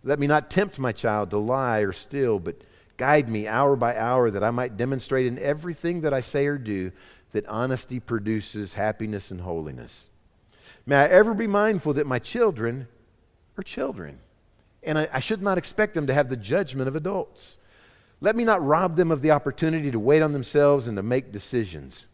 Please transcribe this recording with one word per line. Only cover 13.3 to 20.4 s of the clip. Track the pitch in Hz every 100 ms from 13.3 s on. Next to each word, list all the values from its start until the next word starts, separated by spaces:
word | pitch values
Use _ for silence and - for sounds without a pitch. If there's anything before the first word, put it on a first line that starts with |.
| _ _ -
are |
children, | 185 - 269 147 78 65 _ _ _ _ _ _
and | - 156
I, | 151
I | 131
should | - 220
not | 196 185
expect | - - 214
them | 170 143
to |
have | 135 135
the | 127
judgment | 101 165 160 135 131
of |
adults. | 151 160 196 - - - - _ _ _ _ _ _
Let | 180 226
me |
not | 226 196
rob | 143 156 185
them | 165 165
of | 151
the | 151
opportunity | 147 143 - 160 165 143
to | 117
wait | 110 156
on | 156
themselves | 143